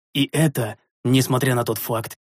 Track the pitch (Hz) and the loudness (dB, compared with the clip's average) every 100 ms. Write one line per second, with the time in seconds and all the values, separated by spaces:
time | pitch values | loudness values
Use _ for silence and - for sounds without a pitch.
0 | _ 139 135 143 160 139 110 104 _ _ | _ -4 -2 2 2 2 -4 -8 _ _
1 | 123 131 127 131 131 123 117 110 - 113 | 2 2 2 0 0 0 -2 -4 -4 -4
2 | - - | -6 -16